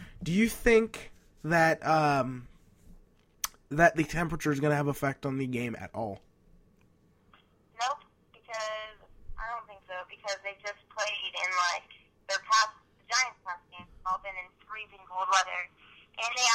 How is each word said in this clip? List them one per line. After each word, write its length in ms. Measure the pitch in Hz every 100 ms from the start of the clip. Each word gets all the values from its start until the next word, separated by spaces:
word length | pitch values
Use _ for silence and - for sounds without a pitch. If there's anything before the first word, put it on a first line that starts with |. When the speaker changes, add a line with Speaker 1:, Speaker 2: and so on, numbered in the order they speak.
| - -
Speaker 1:
Do 80 | -
you 180 | 185 226
think 640 | - 240 226 226 - - - _ _
that, 420 | 151 165 160 156
um, 640 | 143 160 147 139 127 127 123 - _ _ - - _ _ _ _ - - _ 147
that 200 | 170 160
the 80 |
temperature 480 | 151 156 170 156 151
is 80 | 139
gonna 160 | 151 147
have 120 | 143
effect 360 | 139 139 135
on 140 | 143 135
the 80 | 131
game 280 | 120 120 110
at 120 | 95
all? 260 | 104 110 98 - _ _ - _ _ _ _ _ _ _ - _ _ _ 226
Speaker 2:
Nope, 240 | 254 285 - _ _
because 640 | - - 220 214 214 214 214 - - - -
I 40 | 226
don't 140 | 233 214
think 140 | 196 -
so, 80 | 180 175
because 280 | 196 214 196
they 100 | 196 196
just 160 | 208 202 _
played 400 | 214 208 - 202 180
in, 100 | 180 185 175
like, 160 | - - - _ _ -
their 100 | 196 -
past, 300 | 220 214 - _ _
the 40 | -
Giants' 320 | 240 254 -
past 200 | 190 175 _
games 160 | 180 180 -
have 100 | 185
all 60 | 190
been 140 | 196 185
in 100 | 180 _ -
freezing 320 | 214 202 196 185
cold 180 | 185 190
weather, 300 | 190 185 180 175 _ - - - -
and 100 | 226 247
they 100 | 247